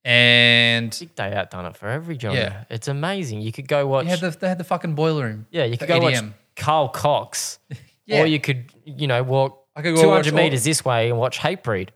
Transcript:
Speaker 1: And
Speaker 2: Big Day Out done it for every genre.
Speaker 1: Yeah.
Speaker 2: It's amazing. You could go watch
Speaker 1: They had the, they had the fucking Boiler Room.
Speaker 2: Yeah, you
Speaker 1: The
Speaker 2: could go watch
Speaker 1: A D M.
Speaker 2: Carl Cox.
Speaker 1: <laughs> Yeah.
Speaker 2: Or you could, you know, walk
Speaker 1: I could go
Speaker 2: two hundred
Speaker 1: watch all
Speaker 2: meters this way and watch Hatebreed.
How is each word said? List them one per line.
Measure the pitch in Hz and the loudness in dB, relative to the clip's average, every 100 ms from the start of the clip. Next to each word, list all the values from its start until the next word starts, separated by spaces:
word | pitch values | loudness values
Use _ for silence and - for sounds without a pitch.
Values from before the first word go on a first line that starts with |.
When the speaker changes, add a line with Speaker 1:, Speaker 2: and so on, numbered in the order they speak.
| 127 | 2
Speaker 1:
And | 120 120 120 120 120 120 117 117 - | 4 6 6 6 6 4 2 -2 -8
Speaker 2:
Big | 170 - | -12 -8
Day | 101 | -6
Out | 101 90 | -4 -6
done | 92 90 | -8 -12
it | - | -10
for | 101 | -8
every | 135 170 143 | -8 -8 -8
genre. | 113 127 | -4 -4
Speaker 1:
Yeah. | 107 101 - | -4 -6 -10
Speaker 2:
It's | 113 143 | -10 -6
amazing. | 139 165 196 147 107 | -6 -4 -6 -6 -8
You | 110 | -8
could | 117 131 | -8 -2
go | 147 139 | -2 0
watch | 135 165 | 0 0
Speaker 1:
They | |
had | 180 | -2
the, | 180 | -4
they | 160 185 | -4 -4
had | 180 | -4
the | |
fucking | 180 180 175 147 | -4 -6 -4 -2
Boiler | 160 151 120 | 0 0 -4
Room. | 107 110 | -6 -8
Speaker 2:
Yeah, | 170 | -4
you | 123 | -2
Speaker 1:
The | 120 | -2
Speaker 2:
could | - | 0
go | 170 | 2
watch | 165 | 2
Speaker 1:
A | 127 | 0
D | 107 | -4
M. | 104 _ - | -12 _ -6
Speaker 2:
Carl | - 156 139 | 0 2 0
Cox. | - 147 127 - - - - | 0 0 0 -2 -8 -8 -10
Speaker 1:
<laughs> | - 139 - _ - | -16 -18 -18 _ -4
Yeah. | - | 0
Speaker 2:
Or | 160 | 2
you | 151 | 2
could, | - 127 123 _ | 0 -4 -6 _
you | 151 131 147 | -16 -6 -2
know, | 123 | 0
walk | 127 135 135 - _ 151 | 0 0 0 -4 _ -8
Speaker 1:
I | |
could | 165 160 | 0 6
go | |
Speaker 2:
two | 160 | 6
hundred | - 147 | 6 2
Speaker 1:
watch | 151 | 2
all | |
Speaker 2:
meters | 160 135 120 | 2 2 -2
this | 151 | -2
way | 135 117 117 | 0 0 0
and | 120 | 0
watch | 123 - | -2 -2
Hatebreed. | 151 190 123 98 92 | -4 -2 -4 -4 -6